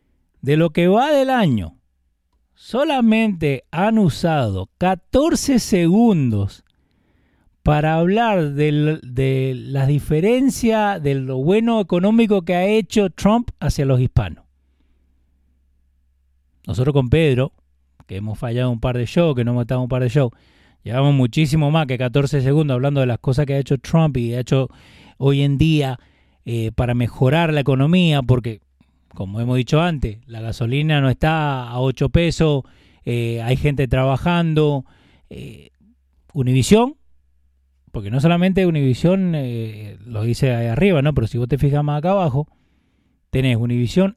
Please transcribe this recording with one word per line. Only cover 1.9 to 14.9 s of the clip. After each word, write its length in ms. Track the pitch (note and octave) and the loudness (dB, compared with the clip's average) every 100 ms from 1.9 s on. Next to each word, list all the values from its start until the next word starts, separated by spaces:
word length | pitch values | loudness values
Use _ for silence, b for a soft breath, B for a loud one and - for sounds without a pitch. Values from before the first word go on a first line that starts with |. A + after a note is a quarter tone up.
| _ _ _ _ _ _ | _ _ _ _ _ _
solamente 1120 | _ - A#3+ D4+ C4+ A3+ A3 A3 E3+ D3+ C3+ - | _ -6 -2 0 2 2 2 0 0 -2 -4 -6
han 280 | D#3 G#3 A3 | -2 0 2
usado 720 | F3+ - E3+ D3+ A2+ F#2+ F#2+ - | 2 2 0 0 0 -4 -8 -4
catorce 800 | F3+ F#3 _ B3+ D#4+ C#4 - B3 | -2 -2 _ 0 2 0 0 0
segundos 1080 | - F#3 E3+ G3+ A#3 F3 B2+ G#2 G2 - _ _ _ _ _ _ _ _ _ _ | 2 2 4 4 4 4 2 0 -2 -8 _ _ _ _ _ _ _ _ _ _
para 340 | - D3+ D#3 D#3+ | 0 0 0 0
hablar 580 | F3 G#3+ A#3 F#3+ D3+ | 0 0 0 0 -2
del, 460 | C#3+ D3+ D3 D3+ D#3 | -2 0 0 0 -2
de 500 | B2 B2 C3+ C3+ C3 | -6 -4 -2 0 -4
la 320 | B2+ A#2+ C3+ C3+ | -6 -6 -2 0
diferencia, 1120 | D3 - D#3 G3 B3+ C4+ - A#3 A3 G#3 F#3 | 0 0 0 2 2 0 0 0 2 0 -2
de 160 | C#3+ C3+ | -2 -2
lo 200 | C3 C3 | -4 -2
bueno 420 | D3 G#3+ A#3 A3 | 2 2 2 0
económico 640 | F#3 F3 G3 A3+ A3 G3+ | 0 0 2 4 4 2
que 120 | F3 | 0
ha 120 | F3+ G3 | 0 2
hecho 440 | A3 F#3 G#3+ F#3+ | 0 0 0 0
Trump 400 | - G3 A#3 A#3+ - | 0 2 2 -2 -6
hacia 240 | C#3+ - | -4 -2
los 160 | C3+ B2+ | 0 2
hispanos. 440 | B2+ - F#2 D#2+ _ _ _ _ _ | 2 0 -2 -8 _ _ _ _ _